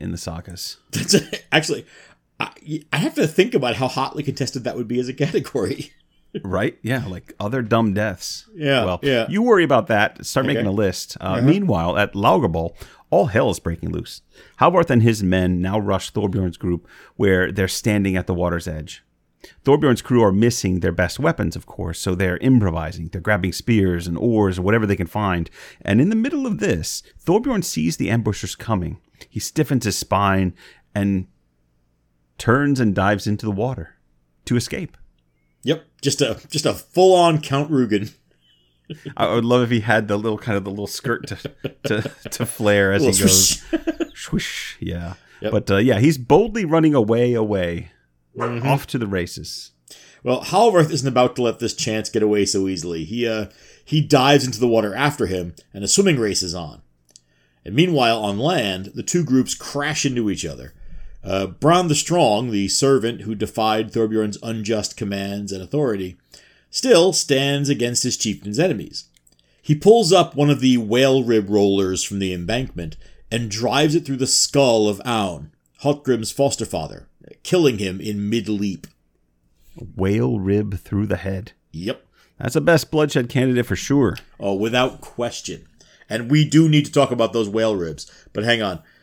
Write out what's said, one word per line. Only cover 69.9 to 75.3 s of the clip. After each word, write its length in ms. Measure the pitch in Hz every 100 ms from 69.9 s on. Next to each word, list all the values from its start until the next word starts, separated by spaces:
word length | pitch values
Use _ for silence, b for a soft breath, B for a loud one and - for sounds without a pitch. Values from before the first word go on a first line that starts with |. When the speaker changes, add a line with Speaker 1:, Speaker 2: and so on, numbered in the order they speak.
| 233 175
Speaker 2:
up 240 | 185 165 131
one 140 | 147
of 100 | 139
the 160 | 131 123
whale 460 | 107 120 135 135
rib 260 | 117 113 98
rollers 540 | 104 101 98 95 92
from 160 | - 101
the 120 | 95
embankment 640 | 92 87 117 131 - 82 - b b b
and 200 | 113 117
drives 460 | 107 117 131 156 160
it 100 | 156
through 100 | 135
the 80 | 127
skull 600 | - - 147 135 113 107
of 120 | 98
Aun, 460 | - 113 98